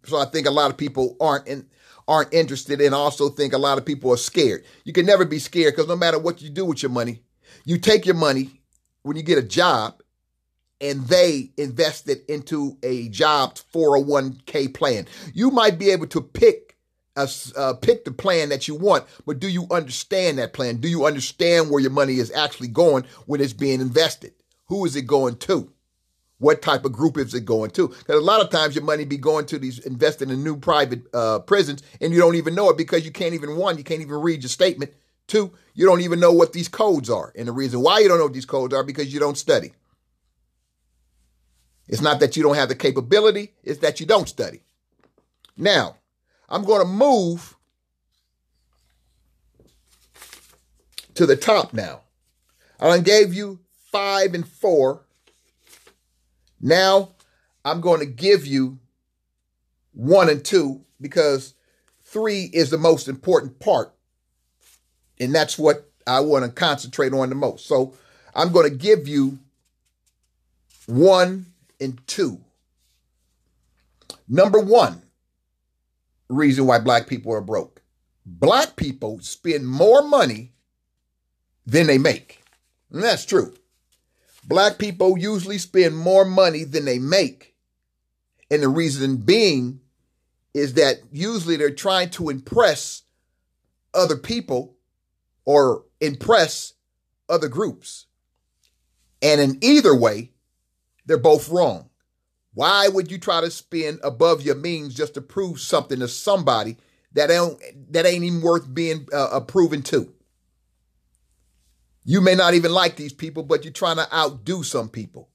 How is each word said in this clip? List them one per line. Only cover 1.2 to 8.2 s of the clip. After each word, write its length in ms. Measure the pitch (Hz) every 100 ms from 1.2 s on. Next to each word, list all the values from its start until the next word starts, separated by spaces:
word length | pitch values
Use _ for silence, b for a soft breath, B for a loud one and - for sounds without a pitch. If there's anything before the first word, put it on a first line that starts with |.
| 156 139 -
in, 200 | 139 - b b b -
aren't 260 | 156 147
interested, 460 | 165 151 135 - 143
and 140 | 143
also 360 | 139 143 143 139
think 240 | 123 139
a 40 | 135
lot 200 | 139 139
of 80 | 131
people 260 | 139 131
are 40 | 120
scared. 460 | - 175 135 98 b b
You 100 | -
can 120 | 165 180
never 200 | 196 170
be 140 | 151
scared, 360 | - 175 151 147
'cause 120 | 156
no 80 | 175
matter 240 | 170 156
what 220 | 160 170
you 80 | 151
do 140 | 147
with 200 | 185 139
your 80 | 139
money, 320 | 123 120 113 _ _ b b
you 140 | - 170
take 280 | 202 214 185
your 100 |
money 460 | 170